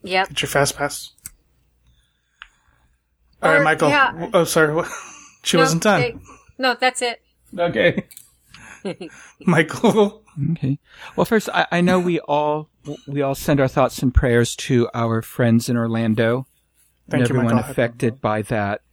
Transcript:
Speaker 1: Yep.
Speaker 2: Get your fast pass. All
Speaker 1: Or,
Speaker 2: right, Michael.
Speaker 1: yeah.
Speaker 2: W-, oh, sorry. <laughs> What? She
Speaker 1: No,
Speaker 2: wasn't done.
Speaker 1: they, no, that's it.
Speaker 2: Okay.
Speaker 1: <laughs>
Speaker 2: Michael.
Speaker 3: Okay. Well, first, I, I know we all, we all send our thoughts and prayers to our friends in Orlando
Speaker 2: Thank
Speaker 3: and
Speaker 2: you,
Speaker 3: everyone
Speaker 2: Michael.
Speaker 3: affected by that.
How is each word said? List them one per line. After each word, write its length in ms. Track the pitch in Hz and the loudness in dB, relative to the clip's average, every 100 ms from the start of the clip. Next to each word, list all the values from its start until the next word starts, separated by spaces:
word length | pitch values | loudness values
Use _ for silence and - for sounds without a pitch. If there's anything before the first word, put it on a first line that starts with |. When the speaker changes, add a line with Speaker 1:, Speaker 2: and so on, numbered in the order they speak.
Speaker 1:
Yep. 260 | 190 185 190 | -2 -2 -2
Speaker 2:
Get 120 | 147 | -4
your 60 | 143 | -2
fast 260 | 143 139 - | 0 0 -2
pass. 360 | 143 - - _ - _ _ _ _ _ _ _ _ _ _ _ - _ _ _ _ _ _ _ _ _ | -6 -8 -16 _ -20 _ _ _ _ _ _ _ _ _ _ _ -20 _ _ _ _ _ _ _ _ _
All 80 | 165 | 2
Speaker 1:
Or, 60 | 156 | 4
Speaker 2:
right, 80 | |
Michael. 260 | 156 156 156 | 4 4 2
Speaker 1:
yeah. 220 | 202 269 | 4 2
Speaker 2:
W-, 180 | 165 170 185 | 0 -2 0
oh, 80 | |
sorry. 280 | 165 - 156 | 2 4 2
<laughs> 20 | 156 | 2
What? 120 | - - - - - _ | -4 -10 -18 -20 -20 _
She 160 | - 175 | -2 2
Speaker 1:
No, 60 | |
Speaker 2:
wasn't 180 | 262 262 | 2 2
done. 180 | 214 190 | 2 2
Speaker 1:
they, 140 | 240 - - - _ _ | 0 -6 -18 -20 _ _
no, 160 | 262 240 | -2 0
that's 220 | 254 247 | 0 0
it. 220 | 247 233 _ _ _ 190 | -6 -6 _ _ _ -4
Speaker 2:
Okay. 480 | 175 117 170 - - - _ _ _ - - - | -2 2 2 0 -8 -18 _ _ _ -20 -20 -14
Speaker 1:
<laughs> 260 | 202 165 190 - - _ 180 | -12 -10 -14 -18 -20 _ 0
Speaker 2:
Michael. 760 | 160 160 - 233 208 202 - _ - 139 | 2 2 0 0 4 2 0 _ -8 -4
Speaker 3:
Okay. 260 | 165 135 143 _ - - - | -2 -2 -4 _ -20 -16 -4
Well, 100 | - | 0
first, 240 | 226 - | 0 0
I, 140 | - - | -4 -2
I 100 | 175 | 0
know 180 | 175 185 | 2 2
we 200 | 180 170 | 0 -4
all, 500 | - 147 151 151 151 _ - 147 - | -2 -2 0 -2 -6 _ -14 -14 -8
we 160 | 139 | -4
all 100 | 139 | -2
send 260 | 135 - 143 | -2 0 2
our 80 | 131 | 2
thoughts 300 | - 123 - | 2 0 0
and 100 | 135 | 0
prayers 420 | - 135 117 117 - | 2 2 2 2 -2
to 300 | - 127 117 | 0 0 0
our 300 | 120 117 113 | -2 -2 -2
friends 460 | 113 - 120 117 120 | -6 -2 4 4 2
in 60 | 120 | -2
Orlando 680 | 117 113 113 110 113 123 131 _ _ _ _ _ - | -2 -2 -2 0 0 0 -4 _ _ _ _ _ -4
Speaker 2:
Thank 120 | 151 | 0
Speaker 3:
and 80 | 123 | 0
Speaker 2:
you, 40 | 131 | 2
Speaker 3:
everyone 200 | 117 113 | 2 0
Speaker 2:
Michael. 160 | 110 | -2
Speaker 3:
affected 500 | - 117 117 127 113 | -2 -2 -2 -4 -2
by 220 | 113 107 | -4 -4
that. 380 | 107 113 101 107 _ | -2 -2 -2 -6 _